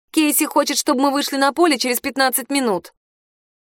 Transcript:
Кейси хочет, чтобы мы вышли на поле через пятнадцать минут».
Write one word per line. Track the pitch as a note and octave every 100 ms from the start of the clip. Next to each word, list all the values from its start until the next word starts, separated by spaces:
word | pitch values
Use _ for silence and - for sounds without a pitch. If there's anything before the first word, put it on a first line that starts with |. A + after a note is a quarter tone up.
| _
Кейси | D#4 D4+ - D4
хочет, | D4 C#4+ C#4+
чтобы | - B3+
мы | C#4+
вышли | C#4 - C#4
на | C#4
поле | D#4+ E4+ B3+
через | B3+ A#3+
пятнадцать | C#4 C4+ C4 A#3+ B3+
минут». | C#4 B3 F#3 - _ _ _ _ _ _ _